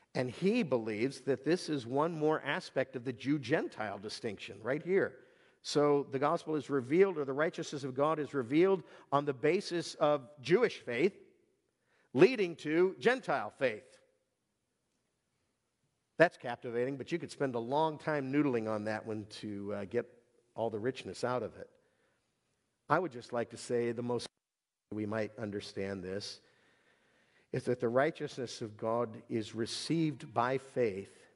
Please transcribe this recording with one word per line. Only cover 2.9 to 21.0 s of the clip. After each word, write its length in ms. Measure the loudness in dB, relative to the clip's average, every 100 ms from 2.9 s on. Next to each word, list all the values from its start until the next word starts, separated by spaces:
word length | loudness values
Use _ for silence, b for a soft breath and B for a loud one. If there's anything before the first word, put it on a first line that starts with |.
| -4
of 80 | -8
the 80 |
Jew-Gentile 840 | -4 -2 -2 0 0 0 -6 -6 -6
distinction 580 | -10 -8 -8 -8 -12 -8
right 220 | -4 -4
here. 300 | 0 2 2 B B B B B
So 460 | -2 4 6 4 2
the 80 | 0
gospel 360 | 0 0 -2 -4
is 140 | 0
revealed, 480 | -2 2 6 6 4
or 80 | -2
the 80 |
righteousness 500 | 0 0 -2 -6 -6
of 100 | -4
God 240 | 0 2 2
is 160 | -2
revealed 480 | -2 2 4 6 4 B B 0
on 140 | 2 2
the 80 |
basis 600 | 2 2 2 0 -4 -4 2
of 260 | 4 4 0 -8
Jewish 360 | 4 4 4 0
faith, 400 | -4 2 2 0 -14 _ _ _ _ _ _ _ _
leading 420 | 6 6 6 0 -2
to 380 | 0 4 2 2
Gentile 540 | 2 2 0 -2 -2 -2
faith. 240 | -2 -2 -10 -20 _ _ _ _ _ _ _ _ _ _ _ _ _ _ _ _ _ _ _ _ _ 4
That's 200 | 4 4
captivating, 580 | -8 -6 -4 0 0 -2
but 160 | -4
you 80 | -6
could 120 | -6
spend 240 | -4 -2 -2
a 40 |
long 380 | 0 0 0 0
time 340 | -2 -2 0
noodling 380 | 2 2 2 0
on 160 | -2 -2
that 200 | -4 -4
one 200 | -6 -8 -10
to, 320 | -8 -6 -6 -6
uh, 100 | -4
get 200 | -2 -4 -8 _ _ _ -4
all 140 | -4
the 100 | -2
richness 460 | -4 -4